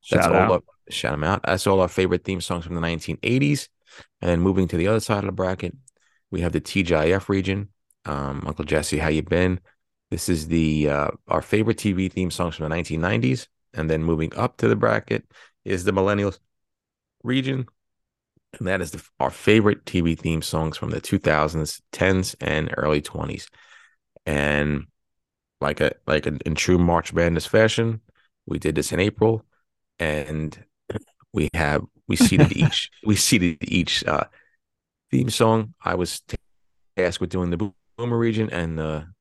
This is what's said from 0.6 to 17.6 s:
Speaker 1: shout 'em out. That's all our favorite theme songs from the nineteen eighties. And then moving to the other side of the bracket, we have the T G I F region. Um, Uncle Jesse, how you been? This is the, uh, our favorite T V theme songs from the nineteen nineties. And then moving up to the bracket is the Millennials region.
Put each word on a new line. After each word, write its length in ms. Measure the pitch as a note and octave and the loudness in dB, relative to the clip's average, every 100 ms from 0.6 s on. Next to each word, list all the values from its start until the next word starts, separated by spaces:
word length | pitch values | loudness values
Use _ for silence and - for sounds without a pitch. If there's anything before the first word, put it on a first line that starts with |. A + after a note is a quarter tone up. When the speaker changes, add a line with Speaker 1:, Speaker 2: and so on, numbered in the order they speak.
| - _ _ | -2 _ _
Speaker 1:
shout 240 | - - | -6 -4
'em 100 | D2 | -2
out. 180 | D2+ G2 - | 0 0 0
That's 220 | F#2 - | 0 2
all 140 | F#2+ | 2
our 60 | F2+ | 2
favorite 360 | - F#2 F2 | 2 0 0
theme 180 | - F#2+ | -2 -6
songs 240 | - F2 E2 | -4 -6 -6
from 100 | F2 | -4
the 60 | |
nineteen 360 | E2 E2 - D#2+ | -4 -4 -6 -6
eighties. 480 | - B2+ C#3+ C#3+ - _ _ - - _ | 0 0 2 0 -4 _ _ -20 -20 _
And 80 | F2+ | 0
then 100 | E2+ | 2
moving 260 | F2+ F#2+ F2 | 2 2 0
to 80 | E2+ | 0
the 100 | F#2 | 0
other 120 | A2 | 0
side 200 | - G#2 | 0 -2
of 60 | G2+ | -2
the 60 | |
bracket, 440 | F#2 F#2 F#2 F2 - _ _ _ _ _ | -2 -4 -2 -8 -10 _ _ _ _ _
we 100 | F#2 | -4
have 120 | E2+ | -2
the 80 | D#2+ | -2
T 200 | - G2 | -2 -2
G 140 | E2+ D#2+ | 2 2
I 120 | D#2+ | 2
F 200 | F#2+ - | 0 0
region. 400 | G2 F#2 G2 G2+ _ _ _ - | -2 0 -4 -6 _ _ _ -8
Um, 380 | C#2+ C#2 C#2 C2+ | -6 -6 -6 -8
Uncle 180 | D2 D2 | -6 -2
Jesse, 320 | D#2 D2+ - | 0 0 -2
how 120 | D#2 | 0
you 120 | D#2 | 0
been? 380 | D2 E2+ F#2 F2+ _ _ _ _ _ | 0 2 2 0 _ _ _ _ _
This 180 | E2+ - | -6 -2
is 180 | E2+ D#2+ | -2 0
the, 420 | E2 D#2+ D2+ D2 | 2 2 2 2
uh, 180 | C#2+ D2 - - | 0 -2 -4 -2
our 140 | E2 | -2
favorite 360 | - G#2 A2 A#2 | 0 0 0 0
T 140 | G#2+ | -2
V 160 | F#2 F#2+ | 0 -2
theme 240 | F#2 F2+ | -2 -4
songs 240 | - F2 E2 | -2 -6 -4
from 80 | |
the 60 | D#2 | -4
nineteen 320 | E2 F2 D#2+ | -4 -4 -2
nineties. 480 | F2 A2+ B2 B2+ - _ _ | 0 0 0 -2 -6 _ _
And 160 | - D#2 | -6 -2
then 140 | D#2 | 0
moving 300 | D#2+ D#2+ D#2+ - | 0 0 -2 -2
up 200 | B2 - | -4 0
to 120 | A#2 | 0
the 80 | A2 | 2
bracket 480 | A2 A2 - A2+ - - - _ - | 2 0 -2 -6 -6 -20 -20 _ -6
is 180 | F#2+ | -2
the 80 | F#2 | 0
Millennials 480 | F#2+ F#2+ G2+ G2+ - _ _ _ _ _ _ _ _ | 0 2 0 -2 -4 _ _ _ _ _ _ _ _
region. 420 | - C3 C3 C3 | -4 -2 -2 -4